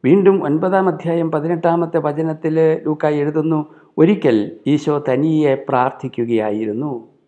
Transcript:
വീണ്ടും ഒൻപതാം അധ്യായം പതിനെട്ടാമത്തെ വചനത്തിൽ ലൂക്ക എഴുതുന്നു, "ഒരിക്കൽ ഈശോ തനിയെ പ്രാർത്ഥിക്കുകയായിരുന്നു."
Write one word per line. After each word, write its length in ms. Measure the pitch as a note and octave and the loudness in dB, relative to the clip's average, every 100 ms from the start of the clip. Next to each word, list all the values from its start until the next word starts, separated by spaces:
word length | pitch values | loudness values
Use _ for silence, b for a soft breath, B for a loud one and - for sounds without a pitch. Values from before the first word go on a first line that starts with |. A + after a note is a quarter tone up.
| C3 | 4
വീണ്ടും 280 | F#3+ F#3+ G3 C#3+ | 4 6 4 0
ഒൻപതാം 400 | D3+ F#3 G3 F#3+ | 0 0 2 0
അധ്യായം 360 | D#3+ E3+ E3+ E3 D#3+ | -2 -2 -2 0 -2
പതിനെട്ടാമത്തെ 640 | D#3 E3+ E3+ E3+ E3 E3 D3+ | -2 -2 0 0 0 -2 -2
വചനത്തിൽ 500 | D3 D#3+ D#3 D#3+ D#3 D#3+ D#3 - | -2 -4 -4 -2 2 2 0 -4
ലൂക്ക 200 | D3+ D3+ D3 | -2 0 0
എഴുതുന്നു, 380 | D3 D#3 D#3 D#3 D3+ B B - | -2 -2 0 -2 -4 B B 2
"ഒരിക്കൽ 360 | E3 G#3 C#3+ A2+ A2 - - | 2 4 2 2 0 -6 -2
ഈശോ 220 | D3 D3+ D3 C#3+ | 0 0 -2 0
തനിയെ 440 | B2+ D#3 D#3 D3 C3+ - | 0 2 2 2 0 0
പ്രാർത്ഥിക്കുകയായിരുന്നു." 1200 | C3 B2+ - C3+ - A#2 A2+ G#2+ G#2+ A2 G#2+ D3 B2 A2+ _ | 0 0 -4 -10 -6 -2 0 0 -2 -4 -4 -6 -8 -14 _